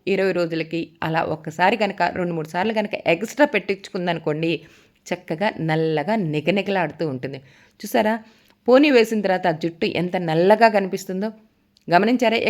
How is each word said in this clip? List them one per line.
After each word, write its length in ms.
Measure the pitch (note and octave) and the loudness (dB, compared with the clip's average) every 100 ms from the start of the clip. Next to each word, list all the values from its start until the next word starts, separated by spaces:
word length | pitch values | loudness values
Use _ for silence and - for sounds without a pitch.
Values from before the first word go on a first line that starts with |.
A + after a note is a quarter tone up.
| - | -2
ఇరవై 240 | G3 F#3+ | 0 0
రోజులకి 580 | F3 E3+ E3 D#3+ E3 E3 _ | 0 -2 -2 -4 -6 -8 _
అలా 200 | D#3+ D#3+ | -4 -2
ఒక్కసారి 540 | - D#3 - D#3 F#3 A3 | -2 -4 -8 0 2 2
కనుక 260 | G3+ G3 | -2 0
రెండు 320 | F3 - F3 | -2 -2 -4
మూడు 140 | E3+ D#3 | -4 -6
సార్లు 240 | F3+ G#3 | -4 -2
కనుక 220 | A3 G#3 - - | -2 -4 -2 0
ఎక్స్ట్రా 400 | E3+ A3 - D4 | -2 -2 0 0
పెట్టించుకుందనుకోండి, 1120 | A3 F#3+ G3 - G3 F3 D#3+ D#3+ D3+ E3 D#3+ - - _ _ - | 0 -4 -6 -8 -6 -4 -2 -4 -2 -2 -4 -8 -20 _ _ -10
చక్కగా 380 | F3 - D#3+ G#3 - D#3+ | -10 -8 -4 -4 -2 -2
నల్లగా 480 | D#3+ D#3+ D3+ D3 A3+ E3+ | 0 0 0 -2 -2 -2
నిగనిగలాడుతూ 720 | D3+ D#3 G3 G3 G3 D#3 - D#3+ | -2 0 -2 0 -2 -2 -4 -6
ఉంటుంది. 280 | B2+ C3+ C#3 - _ _ - | -6 -8 -12 -16 _ _ -18
చూసారా? 340 | G#3 A#3+ G#3+ A3+ - _ _ _ - | -4 0 0 -2 -8 _ _ _ 4
పోనీ 220 | B3+ D4+ B3+ | 6 8 6
వేసిన 240 | A3 A3 F#3+ | 4 2 0
తర్వాత 200 | F#3 F#3 | 0 0
ఆ 60 | D#3+ | -2
జుట్టు 240 | E3 E3 G#3+ - | -4 -2 -4 -2
ఎంత 160 | F3 F3+ E3+ | -2 -2 -2
నల్లగా 400 | D#3+ F#3 G#3+ A3+ G#3+ | 2 4 6 6 4
కనిపిస్తుందో 520 | F#3+ F#3+ - F#3 G#3+ G#3+ _ _ _ _ - | -2 -4 -8 -8 -8 -10 _ _ _ _ 2
గమనించారా? 500 | E3+ G#3 B3 A#3 A3+ - | 2 4 2 2 0 -2